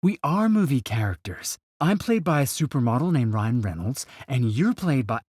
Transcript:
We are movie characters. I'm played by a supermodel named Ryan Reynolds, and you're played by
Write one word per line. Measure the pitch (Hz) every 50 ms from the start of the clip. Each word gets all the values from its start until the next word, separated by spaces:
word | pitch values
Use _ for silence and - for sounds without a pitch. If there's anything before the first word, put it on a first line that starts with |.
| -
We | 185 208 - -
are | 147 165 202 220 226
movie | 214 214 196 143 139 127
characters. | 104 - 110 113 110 101 90 - _ 104 90 - - - - - _ _ _ _
I'm | 147 165 208
played | 202 - - 233 220 160
by | 175 160 147
a | 139
supermodel | 135 - - 160 135 - 139 120 117 113 127 156 180
named | 175 143 120 110 107
Ryan | 107 104 113 117 123
Reynolds, | 104 98 85 82 85 104 131 - - - - - -
and | - 127 127 120 113
you're | 107 120 175 226 247
played | - 185 175 147 131 120
by | 101 113 117 - _